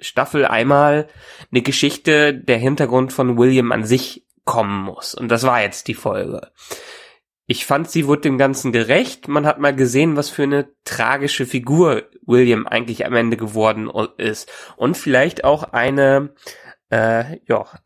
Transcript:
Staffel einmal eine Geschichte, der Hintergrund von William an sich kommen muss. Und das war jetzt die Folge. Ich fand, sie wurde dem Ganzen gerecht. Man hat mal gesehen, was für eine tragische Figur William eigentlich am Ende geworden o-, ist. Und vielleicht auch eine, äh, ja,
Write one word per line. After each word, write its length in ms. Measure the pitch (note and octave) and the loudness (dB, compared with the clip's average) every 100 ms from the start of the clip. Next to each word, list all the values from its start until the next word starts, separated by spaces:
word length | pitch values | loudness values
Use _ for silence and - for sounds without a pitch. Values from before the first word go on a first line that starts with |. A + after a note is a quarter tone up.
Staffel 460 | - - C#3 D3+ C3 | -6 -4 -2 0 0
einmal 600 | A2+ B2 C#3+ D3 D3+ D3+ - - - - | 2 2 4 4 2 -2 -14 -20 -20 -4
eine 80 | B2 | -2
Geschichte, 720 | C3 C3+ C#3+ - E3 D3+ D3 | 0 0 -2 0 2 4 2
der 240 | C3 - A#2 | 0 0 0
Hintergrund 560 | C3 D3 C3 B2+ B2+ | 0 0 0 0 0
von 240 | - B2 A#2 | -2 0 4
William 360 | B2+ C3 A#2+ | 4 4 2
an 120 | A2 | -2
sich 400 | G#2+ B2 - - _ _ - | 0 0 -2 -12 _ _ -4
kommen 380 | A#2 G#2 G2+ | -2 -2 -2
muss. 300 | G2 - - | -6 -10 -14
Und 140 | - A#2+ | -10 -2
das 140 | A#2 | 0
war 180 | C3 B2 | 2 0
jetzt 260 | G2+ - - | -2 -6 -10
die 60 | |
Folge. 580 | G#2+ A2 G2 F2+ E2+ - _ - - - - - _ _ _ - | -8 -6 -4 -6 -10 -14 _ -18 -18 -18 -20 -20 _ _ _ -6
Ich 200 | B2 - | -6 -2
fand, 240 | C#3+ D#3+ | -2 -2
sie 160 | E3+ C#3+ | -2 0
wurde 140 | D3 | 0
dem 180 | D3+ C3 | 2 2
Ganzen 320 | C3+ C3+ C3 | 2 0 -2
gerecht. 560 | A#2 A2 D#3+ B3 - - | -2 2 0 0 -8 -4
Man 180 | D3 | 0
hat 140 | D3+ D3 | 0 0
mal 160 | C#3+ | 0
gesehen, 400 | C3+ B2+ C3 D#3+ | 2 2 2 2
was 160 | D3 C#3+ | 0 -4
für 140 | - | -2
eine 240 | C#3 C#3+ C3+ _ | 0 0 -2 _
tragische 640 | - - A#2 C#3 C#3+ - B2+ | -10 -4 -2 0 -2 -4 -4
Figur 580 | B2+ B2 D#3 E3+ A2+ - _ | -4 0 4 4 2 -4 _
William 400 | - B2 B2 A2 | 2 4 6 2
eigentlich 400 | - A#2 A#2+ A2+ | 0 -4 -4 -6
am 120 | - A#2+ | -2 0
Ende 200 | A#2 A2+ | 0 -2
geworden 520 | A2 A2 A2 G#2+ G#2+ | -4 0 0 0 -6
o-, 180 | G#2+ A2 - | -6 -6 -4
ist. 300 | A2 G#2+ - - - - | -6 -6 -12 -20 -20 -4
Und 200 | B2+ F3 | -2 -2
vielleicht 460 | D3+ C3 - - | 0 2 2 0
auch 220 | C#3 D3 | 0 0
eine, 680 | - A#2+ B2+ C#3 C3+ C#3 C#3+ - - - - - _ | -2 -2 0 2 4 2 0 -12 -20 -20 -20 -20 _
äh, 500 | A2+ A2+ A2+ B2 E3+ - | 0 0 0 -4 -10 -2
ja, 180 | G#2+ - - | -2 -2 -10